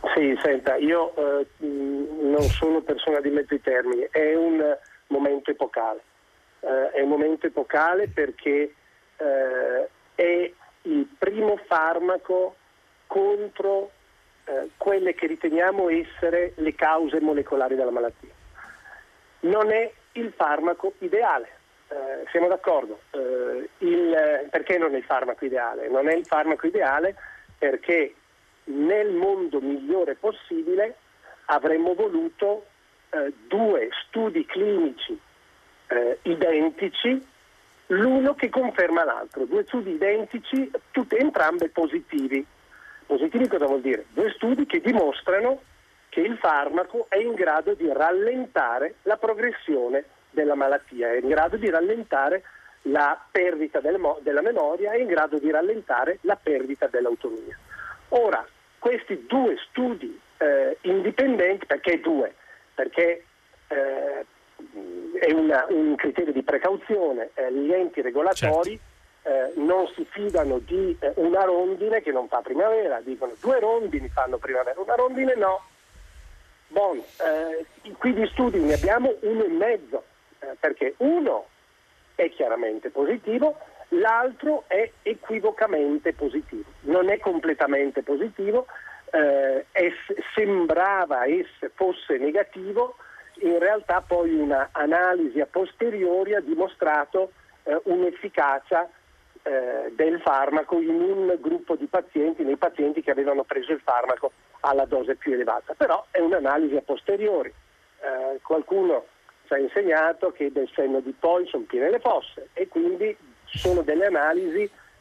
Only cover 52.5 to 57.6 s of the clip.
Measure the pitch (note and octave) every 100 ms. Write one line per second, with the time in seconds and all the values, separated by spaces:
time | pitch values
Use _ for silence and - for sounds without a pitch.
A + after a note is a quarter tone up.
52.5 | - - - - D3 D3 D#3 - - F3+
53.5 | D#3+ D#3 D3+ C3+ F#3 E3 D3+ C#3+ D3 G3+
54.5 | A3+ D3 F3 G#3 A#3 B3 E3 D3+ D3+ D3
55.5 | D3+ F3+ A3 - B2 C3+ F#3+ F3+ G3+ -
56.5 | C#3 C3 C#3 C#3 B2 A#2+ A#2 B2 A2+ A2
57.5 | -